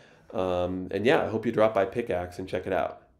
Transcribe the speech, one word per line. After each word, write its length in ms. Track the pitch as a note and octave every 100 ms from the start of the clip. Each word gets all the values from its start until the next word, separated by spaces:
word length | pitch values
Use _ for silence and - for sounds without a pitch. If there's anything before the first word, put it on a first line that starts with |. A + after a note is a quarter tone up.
| - - _
Um, 540 | - F#2 F2+ F2+ F#2 F#2
and 140 | G2 G#2+
yeah, 180 | D#3+
I 40 | -
hope 180 | A2 A#2+
you 60 |
drop 220 | - A2
by 120 | G2 F#2+
Pickaxe 540 | B2 - F2 F2+ -
and 80 | F#2+
check 200 | F#2 F#2
it 60 |
out. 340 | F2+ - - _ _